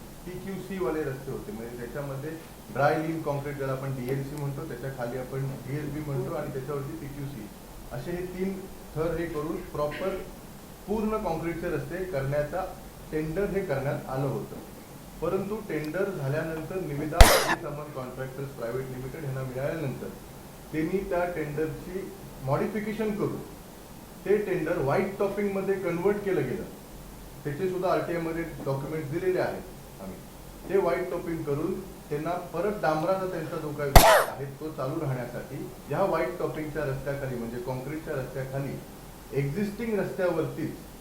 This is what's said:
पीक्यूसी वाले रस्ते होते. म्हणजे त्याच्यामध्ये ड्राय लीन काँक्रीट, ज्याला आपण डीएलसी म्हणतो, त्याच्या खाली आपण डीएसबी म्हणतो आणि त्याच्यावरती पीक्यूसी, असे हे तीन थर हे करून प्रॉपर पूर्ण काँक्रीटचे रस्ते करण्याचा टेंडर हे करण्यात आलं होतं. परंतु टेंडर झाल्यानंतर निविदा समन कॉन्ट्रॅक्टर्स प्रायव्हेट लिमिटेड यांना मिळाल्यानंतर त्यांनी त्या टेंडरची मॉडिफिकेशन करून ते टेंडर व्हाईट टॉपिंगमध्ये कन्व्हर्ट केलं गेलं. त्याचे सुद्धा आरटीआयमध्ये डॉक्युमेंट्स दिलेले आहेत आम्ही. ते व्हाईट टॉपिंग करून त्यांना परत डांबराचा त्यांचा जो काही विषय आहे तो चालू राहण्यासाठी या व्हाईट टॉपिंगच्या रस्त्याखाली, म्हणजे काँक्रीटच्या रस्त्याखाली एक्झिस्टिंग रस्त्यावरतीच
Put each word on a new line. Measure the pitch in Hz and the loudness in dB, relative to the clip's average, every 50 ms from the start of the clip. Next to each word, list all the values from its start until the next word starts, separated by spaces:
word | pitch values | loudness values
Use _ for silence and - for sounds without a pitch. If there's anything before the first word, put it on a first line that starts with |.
| - - - - - | -14 -14 -14 -12 -10
पीक्यूसी | 175 180 - - 196 190 - - - 196 185 175 | -8 -8 -8 -6 -6 -6 -6 -6 -4 -2 0 0
वाले | 165 156 156 151 | 0 2 0 0
रस्ते | 135 131 135 - - | -2 -4 -6 -6 -6
होते. | 123 107 - 107 | -6 -6 -6 -6
म्हणजे | 104 110 117 120 120 120 | -8 -6 -6 -8 -8 -8
त्याच्यामध्ये | 120 117 120 147 143 139 135 135 135 156 165 160 - - - - - - 104 | -8 -6 -6 -6 -6 -4 -4 -6 -6 -6 -6 -8 -10 -12 -14 -14 -12 -4 2
ड्राय | 120 139 147 156 156 | 6 6 6 6 6
लीन | 156 160 165 156 | 2 2 0 0
काँक्रीट, | - 151 139 139 135 147 143 135 | 0 0 0 0 0 -2 -2 -2
ज्याला | 135 135 131 | 0 0 0
आपण | 131 139 135 131 | 0 0 -2 -2
डीएलसी | 131 120 123 135 139 135 - 151 | -2 0 0 0 0 0 -2 -4
म्हणतो, | 147 143 139 135 135 120 - | -4 -2 -2 -2 -4 -4 -6
त्याच्या | 135 - - 135 131 - | -6 -6 -6 -6 -4 -4
खाली | 120 120 127 127 | -4 -2 -2 -2
आपण | 127 - 135 135 135 135 - 113 - 127 | -4 -4 -4 -2 -2 -2 -4 -6 -6 -4
डीएसबी | 139 151 151 139 139 151 | -4 -2 -2 -2 -4 -4
म्हणतो | 151 143 139 - - - 165 | -2 -2 0 0 0 0 -2
आणि | 151 147 147 135 | -2 -2 -2 -4
त्याच्यावरती | 135 135 139 147 143 135 139 165 - | -4 -4 -4 -4 -4 -4 -4 -6 -6
पीक्यूसी, | 147 135 135 139 139 135 - 110 104 98 - - - - - - - - | -8 -8 -6 -6 -6 -6 -6 -8 -10 -10 -12 -14 -14 -14 -12 -12 -10 -8
असे | - 139 135 170 | -8 -6 -4 -4
हे | 175 175 185 | -4 -4 -4
तीन | - - 180 185 196 190 - - - - - - - - | -4 -2 0 0 0 0 -2 -6 -10 -10 -12 -12 -6 -2
थर | 151 160 170 160 160 | 0 2 2 2 0
हे | 170 | 0
करून | 165 147 151 147 160 175 | -2 -2 -2 -2 -2 -2
प्रॉपर | 185 - - - - 147 147 - - 180 190 190 - - - - - - - - - - - - - - - | -4 -4 -4 -2 0 0 0 0 0 -2 0 0 -2 -4 -8 -10 -12 -12 -14 -14 -14 -14 -14 -14 -10 -4 0
पूर्ण | 208 220 202 214 214 214 | 0 2 2 2 2 2
काँक्रीटचे | 214 175 160 156 156 170 165 - - 170 | 2 0 0 0 0 -2 -2 -2 0 0
रस्ते | 156 139 135 - 165 185 190 | 0 0 -2 -2 -4 -4 -2
करण्याचा | 180 151 135 135 135 147 147 147 143 160 180 - - - - - - - - - - | -2 0 0 0 2 2 2 2 2 0 -2 -2 -2 -4 -8 -12 -14 -14 -14 -8 -2
टेंडर | - 156 156 160 160 185 202 | 0 0 0 0 2 2 2
हे | 190 175 196 | 2 2 2
करण्यात | 185 156 139 135 131 139 139 135 - - | 2 2 2 2 2 0 0 0 -2 -2
आलं | 131 135 143 135 | 0 0 2 2
होतं. | 113 107 95 - - - - - - - - - - - - - - - | 0 0 -4 -4 -8 -10 -10 -12 -12 -14 -14 -14 -14 -14 -14 -12 -8 -2
परंतु | 156 170 180 196 196 196 214 | 0 2 2 2 0 0 -2
टेंडर | 220 202 - 160 151 147 151 156 180 202 196 | -4 -4 -2 -2 -2 -2 0 0 0 0 0
झाल्यानंतर | 185 151 139 135 143 156 165 165 165 160 151 - 185 | 0 0 0 0 2 2 0 0 -2 -4 -4 -4 -4
निविदा | 190 170 147 143 143 151 156 156 170 - - - - - - - | -2 -2 -2 -2 -2 0 4 10 10 10 12 10 6 6 4 0
समन | - - 147 147 147 151 143 - | 0 -2 -6 -6 -6 -8 -8 -8
कॉन्ट्रॅक्टर्स | 135 127 123 120 123 131 131 - 135 139 135 | -8 -8 -8 -6 -6 -6 -6 -4 -6 -6 -6
प्रायव्हेट | - - 117 117 123 131 131 | -6 -6 -4 -4 -2 -2 -4
लिमिटेड | 131 131 127 127 131 - 160 151 | -4 -6 -6 -8 -8 -6 -6 -4
यांना | 139 131 135 131 | -4 -4 -4 -4
मिळाल्यानंतर | 127 123 127 139 147 160 160 151 131 - - - - - - - - - - - - - - - - | -4 -4 -2 -2 0 0 0 -2 -2 -2 -4 -6 -8 -10 -10 -12 -14 -14 -14 -14 -14 -14 -14 -12 -6
त्यांनी | - 156 160 165 185 196 190 - | -2 0 0 2 2 0 0 2
त्या | 180 175 175 | 2 2 2
टेंडरची | 175 170 156 151 147 143 147 160 147 139 - - 180 185 196 - - - - - - - - 135 | 2 0 -2 -2 -2 0 0 0 0 -2 -6 -8 -6 -6 -6 -6 -6 -10 -12 -12 -12 -10 -6 -2
मॉडिफिकेशन | 131 139 151 214 208 - 220 202 214 208 - 220 220 202 | 0 2 2 2 2 0 -2 -2 -2 0 0 0 0 2
करून | - 156 131 - - - - - - - - - - - - - - - - - - - | 2 0 0 0 -2 -8 -10 -12 -14 -14 -14 -16 -16 -16 -16 -16 -16 -16 -14 -14 -4 2
ते | 180 202 214 | 4 4 4
टेंडर | 208 185 180 160 156 160 175 - | 4 2 0 2 2 2 2 2
व्हाईट | 135 131 147 196 208 202 - - | 4 4 4 4 4 2 2 2
टॉपिंगमध्ये | 208 190 - 214 208 202 196 190 185 180 196 | 2 2 2 2 2 2 2 2 2 2 2
कन्व्हर्ट | 190 - 170 165 170 175 196 202 208 | 2 2 0 2 4 4 4 4 4
केलं | - 196 180 156 | 2 2 2 2
गेलं. | 135 120 110 95 - - - - - - - - - - - - - - - - - | 2 2 0 -2 -4 -6 -10 -12 -14 -14 -12 -12 -12 -12 -12 -12 -12 -12 -12 -6 -6
त्याचे | 147 143 143 190 185 | -4 -2 0 0 0
सुद्धा | 180 175 175 180 | 0 2 4 4
आरटीआयमध्ये | 165 156 - - 170 170 165 160 160 165 165 | 4 4 2 2 0 0 0 0 0 -2 -2
डॉक्युमेंट्स | 151 143 - - 139 135 135 139 - 156 160 147 131 | -4 -4 -4 -2 0 0 0 0 -2 -4 -2 -2 -2
दिलेले | 147 175 185 185 180 165 | -2 0 2 4 4 4
आहेत | 135 - - - - - - - - - - - | 2 2 0 -4 -8 -10 -12 -14 -14 -14 -12 -10
आम्ही. | 98 95 - - - - - - - - - - - - | -10 -10 -10 -10 -12 -14 -14 -14 -14 -14 -14 -10 -4 2
ते | 175 196 | 4 4
व्हाईट | 185 170 170 185 180 185 | 6 4 4 2 0 0
टॉपिंग | 180 170 - 170 165 151 139 | -2 -4 -2 -2 -2 -2 0
करून | 147 143 143 160 185 202 - | 0 0 2 2 0 0 -2
त्यांना | - - - - - - 147 151 156 170 | -4 -8 -10 -12 -6 -4 -2 -2 0 0
परत | 175 175 - - - 165 180 208 - - | -2 -2 -4 -4 -2 0 0 0 2 2
डांबराचा | 160 160 156 - - 202 190 190 185 | 4 4 4 4 4 4 4 4 2
त्यांचा | 185 180 170 160 139 170 | 0 -2 -2 -4 -4 -4
जो | 160 151 151 | -4 -4 -4
काही | 143 139 147 139 | -2 -2 6 12
विषय | 135 - - 220 | 12 12 12 12
आहे | - 190 160 - - - 135 | 12 10 8 6 0 -6 -6
तो | 139 139 - 151 156 | -8 -8 -8 -8 -8
चालू | 143 147 135 131 151 165 | -4 -2 -2 -2 -2 -2
राहण्यासाठी | 160 139 131 123 120 120 110 107 101 101 131 156 190 - - - - - | 0 0 -2 -2 -2 -4 -6 -6 -8 -6 -6 -8 -8 -8 -10 -10 -6 -2
या | 143 160 196 | 2 2 4
व्हाईट | 190 165 160 160 165 - - | 4 4 2 2 0 0 0
टॉपिंगच्या | 175 143 - 156 156 151 147 165 147 | -2 -2 0 -2 -4 -4 -2 -2 0
रस्त्याखाली, | 139 135 135 - 143 139 139 139 127 123 | 0 -2 -2 -2 -2 -2 -2 -2 -2 -2
म्हणजे | 113 113 113 113 123 | -2 -4 -4 -4 -4
काँक्रीटच्या | 123 131 127 131 131 143 156 156 160 165 151 | -4 -4 -4 -4 -4 -6 -6 -6 -4 -4 -4
रस्त्याखाली | 135 127 - - 139 131 - - 139 143 131 104 - - - - - - - - - - - - | -2 -4 -4 -4 -6 -4 -4 -2 -4 -4 -4 -4 -6 -8 -10 -14 -14 -14 -14 -14 -14 -10 -4 0
एक्झिस्टिंग | 143 143 139 143 190 208 202 - - 233 226 220 196 | 0 2 2 2 0 0 0 0 -2 -2 0 2 2
रस्त्यावरतीच | 180 - - - 185 175 165 160 147 135 - - 151 - - - - - - - | 2 0 0 2 2 4 4 4 2 0 0 -2 -4 -4 -4 -6 -10 -12 -14 -14